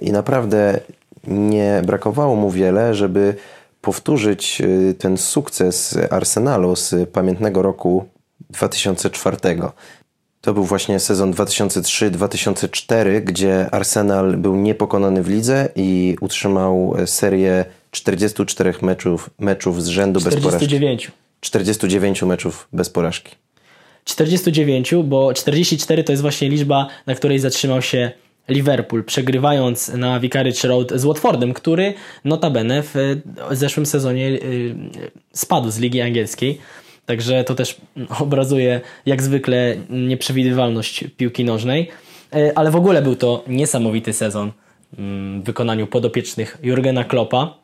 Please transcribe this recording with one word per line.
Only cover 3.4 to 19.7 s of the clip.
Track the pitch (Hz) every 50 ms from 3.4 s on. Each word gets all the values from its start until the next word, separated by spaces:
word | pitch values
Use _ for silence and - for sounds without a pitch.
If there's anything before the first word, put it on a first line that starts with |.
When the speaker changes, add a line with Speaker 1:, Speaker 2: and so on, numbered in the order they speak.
| - - - - - _ _ _
Speaker 1:
powtórzyć, | - 104 95 - - - 151 131 104 107 101 95 - - - -
y, | - 95 92 92 92 95 92 -
ten | - 95 95
sukces | 90 - - - 151 - - - - 92 92 90 - - - - - 82 85
Arsenalu | - 92 92 - - 104 117 143 135 101 90 90 90
z | - - - 92 87 90 -
pamiętnego | - 98 92 95 90 95 110 107 92 95
roku | 95 98 92 - - 90 90 95 95 - _ _ _ _ _ - - -
dwa | - - - 101
tysiące | - - - 101 92 - - 95
czwartego. | - - - - - - - 92 82 85 69 64 - - - - - - _ _ _ _ _ _ _ _
To | - 107 104
był | 104 95
właśnie | 90 98 92 - - 101 95
sezon | - - 104 92 98 95
dwa | 87 92 101
tysiące | 92 - - 104 95 - 95
trzy | 85 - - - 110 104
dwa | 87 85 101
tysiące | - - 110 - 110 95 - - 90
cztery, | - - - - 117 113 107 98 98 110
gdzie | 107 95 90 90 98 95 95 92 92 -
Arsenal | - 101 98 - - 107 104 101 98 95 95 95 92
był | 95 90 98 95
niepokonany | 98 101 107 107 107 104 92 - 98 98 98 95 95 90
w | 92
lidze | 101 107 113 123 135 135 135 - -
i | 95 95 95 92 90 90 90 87 -
utrzymał | - 95 - - - 101 98 95 92 95 92 92 92 92 - 90 90
serię | 90 - - 104 101 98 95 95 92 92 92 90 - - _ _ _
czterdziestu | - - - 107 98 87 104 104 - - 101
czterech | - - - 92 92 87 -
meczów, | 92 92 92 92 - 90 87 85 - - - -
meczów | 101 101 95 95 - 95